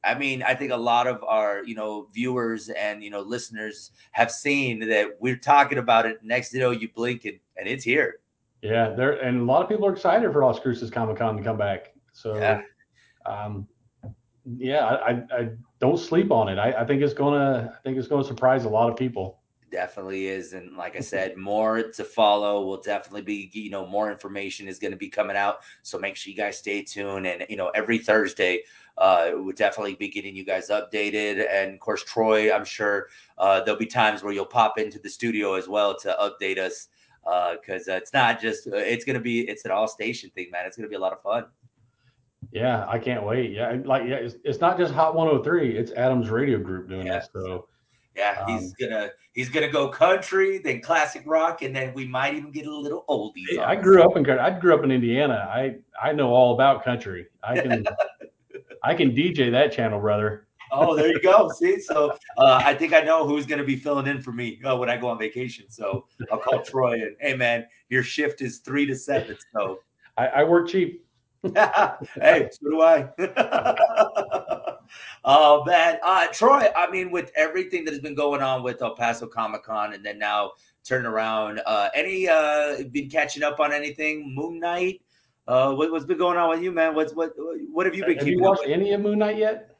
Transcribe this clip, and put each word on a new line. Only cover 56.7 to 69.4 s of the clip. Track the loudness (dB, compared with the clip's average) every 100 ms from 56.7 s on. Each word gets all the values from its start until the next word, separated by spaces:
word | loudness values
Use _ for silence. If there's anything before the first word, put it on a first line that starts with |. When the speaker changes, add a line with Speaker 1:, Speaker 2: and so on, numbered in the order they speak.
| 4
Speaker 2:
country. | 0 -4 -4 -12 -14 _
I | -4 -2
can, | 0 0 -2 -2 -4 -4 -20 _
Speaker 1:
<laughs> | _ -20 _ -4
Speaker 2:
I | -2
can | 2 2 2
D | 0
J | 2 2
that | 4 2
channel, | 2 -2 0
brother. | 0 0 0 -4 _ _ -6
Speaker 1:
Oh, | 0 2 4
there | 2
you | 4
go. | 6 6 6
See, | 2 0 0
so, | 0 0 0 -2 -8 6
uh, | 8 8
I | 6
think | 2 4
I | 4
know | 6 2 2
who's | -2 -2
gonna | -4 -2
be | -2
filling | 0 -2 0
in | -4
for | -6
me, | -6 -6 -6
uh, | -2 0
when | 0
I | -2
go | -2
on | -4
vacation. | -6 -6 -8 -10 -20
So | -10 -6 -6 -8 _ -6
I'll | -4
call | 0 -2
Speaker 2:
<laughs> | -2
Speaker 1:
Troy | -2 0
and, | 0 -6 -6
"Hey, | -4 0
man, | 0 0 -4 _ _
your | -2
shift | -2 -2 -4 -2
is | -8 -10
three | -6 -2 -2
to | -2
seven." | -2 -4 -4 -14